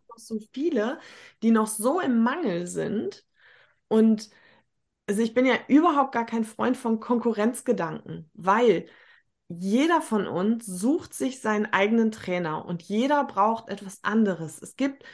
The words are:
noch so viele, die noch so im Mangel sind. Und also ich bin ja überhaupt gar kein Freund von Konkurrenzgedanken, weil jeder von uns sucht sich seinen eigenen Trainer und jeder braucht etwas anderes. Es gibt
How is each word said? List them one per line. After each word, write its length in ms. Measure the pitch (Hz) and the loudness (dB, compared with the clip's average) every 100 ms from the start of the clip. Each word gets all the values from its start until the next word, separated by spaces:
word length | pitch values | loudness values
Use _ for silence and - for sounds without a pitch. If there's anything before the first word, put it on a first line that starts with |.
| - | -20
noch 80 | - | -20
so 220 | - 220 - | -12 -12 -10
viele, 460 | 262 330 254 220 311 - - - _ | -6 -2 0 -2 -6 -14 -20 -20 _
die 80 | 226 | 2
noch 160 | 226 214 | 4 2
so 320 | - 233 349 | 0 0 0
im 220 | 294 233 | 2 2
Mangel 460 | 233 320 262 170 180 | 2 0 -2 -2 -4
sind. 580 | 180 156 151 370 - _ _ _ _ _ _ - | -6 -4 -4 -4 -10 _ _ _ _ _ _ 0
Und 400 | 220 220 214 - _ _ _ _ _ _ _ - | 4 4 4 -2 _ _ _ _ _ _ _ -4
also 140 | 202 | -2
ich 100 | 226 | 0
bin 120 | 254 254 | 2 2
ja 100 | 233 - | 2 4
überhaupt 440 | 285 339 285 269 | 4 6 2 0
gar 120 | 240 233 | -2 -4
kein 200 | 226 220 | -4 -6
Freund 320 | - 226 254 | -2 -2 -2
von 220 | 233 220 | -2 -2
Konkurrenzgedanken, 1300 | - 240 233 220 220 254 - 196 165 156 - 165 - | 0 0 0 0 0 0 -2 -2 -2 -8 -12 -14 -16
weil 540 | - 180 214 240 - - - - _ _ _ - | -4 0 4 4 4 -2 -16 -20 _ _ _ -16
jeder 520 | 170 190 233 320 330 | -8 0 2 4 2
von 260 | 311 214 - | 0 -2 -2
uns 380 | 156 208 226 - | -2 0 -2 -6
sucht 480 | 180 226 339 - | -4 0 0 -4
sich 280 | - 269 254 | -6 -6 -4
seinen 260 | 220 208 208 | -2 -2 0
eigenen 440 | 185 208 226 226 | 2 2 2 2
Trainer 540 | 214 190 180 165 156 - | -2 -6 -4 -4 -6 -8
und 180 | 170 | -10
jeder 400 | - 208 269 294 269 | -4 -2 0 0 0
braucht 440 | 196 208 226 - | 0 0 0 -6
etwas 340 | 202 196 - | -12 -12 -10
anderes. 580 | - 220 202 165 156 - | -2 2 2 0 -8 -12
Es 140 | - - | -14 -4
gibt 280 | 277 269 - | -4 -4 -16